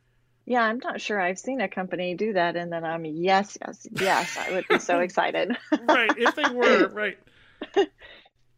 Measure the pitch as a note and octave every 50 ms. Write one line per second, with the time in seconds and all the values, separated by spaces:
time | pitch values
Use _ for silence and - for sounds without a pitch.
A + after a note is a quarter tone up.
0 | _ _ _ _ _ _ _ _ _ - B3 B3 A3+ G#3+ A3 B3+ - F4 - A3
1 | - - G#3+ G3+ F3+ F3 F#3+ - - B3+ C4+ C4 G3+ F#3+ - G3 F#3 F#3 F3+ E3
2 | F3+ F3+ F3+ E3+ G#3 A3 G3+ F3+ F3 F3 E3 F3 F3 F3 E3+ E3 E3 D#3+ E3 E3
3 | D#3+ D#3 D3+ E3 F3 F#3 F#3+ G3 G#3 - - - - - - - - - - -
4 | - - F3 - F3 - - - - - F#3 F#3 - - - E3+ - - F3 F3
5 | F3+ F#3 - F3+ E3+ D#3+ D#3+ E3 E3 F#3 A#3+ - - - D#4 A3+ A#3 A#3+ D#4 B3+
6 | A#3 G#3+ D4 G#3+ B3 D4 - D#4 D4+ D4 B3 B3 A#3+ A#3+ A#3 G#3 F#3 F#3+ - G#3
7 | G#3+ G3 - - _ _ _ _ _ _ _ _ - - - - F#4 - _ _
8 | - - - - - _ _ _ _ _ _